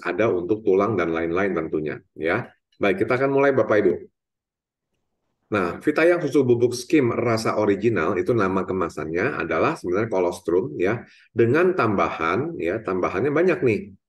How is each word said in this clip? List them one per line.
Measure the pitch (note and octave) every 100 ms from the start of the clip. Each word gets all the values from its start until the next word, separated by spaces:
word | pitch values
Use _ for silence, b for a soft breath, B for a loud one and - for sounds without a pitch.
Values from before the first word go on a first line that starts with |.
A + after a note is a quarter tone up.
| F2
ada | F2+ G2
untuk | F#2 F2 A2
tulang | G2+ F#2+ G#2 G2+
dan | E2+
lain-lain | E2 E2 F2 G2
tentunya. | E2+ D#2+ D#2+ D2+ B1+ - -
Ya, | D#2 G#2 A#2+ _ _ _
baik, | G2+ F#2+
kita | A2+ B2
akan | C3+ C#3
mulai, | C#3
Bapak | B2+ G#2+ G#2+
Ibu. | G2 D2+ - _ _ _ _ _ _ _ _ _ _ _ _ _ _
Nah, | G#2 F2 -
Vitayang | - D3 E3 F3 D3
susu | C#3+
bubuk | B2 A#2 A#2+
skim | A#2+ - D#3+ A#2+
rasa | - A#2 A2+ A2+ A2+
original | G#2 G2 A2+ G2+ D#2+ F2+
itu | -
nama | A#2+ F#2+ F#2+ F2+
kemasannya | F#2 E2+ D#2 D2+ E2+ B2 D3
adalah | E2 F2+ A#2+ E3
sebenarnya | F2+ F#2 A2+
colostrum | F#2+ F2 F2 - F2 -
ya, | D2+ F2+ A#2 B B B
dengan | A2+ A2+ D3+ F#3 D#3+
tambahan | A#2 F#2+ D#2+ - D#2+ F#2+ D#3+ -
ya, | E2 G#2+
tambahannya | F#2 F#2 E2 F#2 C#3
banyak | D3 F#3 D#3
nih. | C3 G2 G2 -